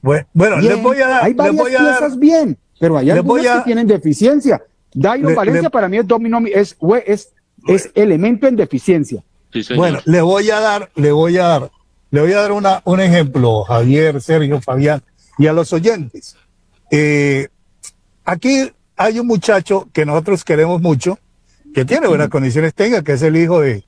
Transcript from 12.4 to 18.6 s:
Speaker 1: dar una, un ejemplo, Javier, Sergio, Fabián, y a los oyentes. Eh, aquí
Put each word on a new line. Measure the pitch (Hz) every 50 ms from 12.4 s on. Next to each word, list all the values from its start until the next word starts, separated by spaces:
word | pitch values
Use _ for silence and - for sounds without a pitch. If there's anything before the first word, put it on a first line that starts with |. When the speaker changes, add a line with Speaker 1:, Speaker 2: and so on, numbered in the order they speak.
| 208
Speaker 1:
dar | 208 208
una, | 208 196 196 190 185 _
un | 185 180 185
ejemplo, | 190 180 170 175 160 139 131 135 123 120 110 107 104
Javier, | - 120 117 120 127 135 147 156 160 147 143
Sergio, | 127 - 160 160 151 139 147 143
Fabián, | - - 127 131 139 147 151 - _ _ _ _ _ _ _ -
y | 147
a | 156 156
los | 170 165 - -
oyentes. | 165 165 220 233 196 151 120 _ 147 - - - _ _ _ _ _ _ _ _ _ _ _
Eh, | - 147 151 147 147 147 143 143 139 135 139 - _ _ _ _ _ _ - - _ _ _ _ _ _ _
aquí | - 180 165 - 254 277 269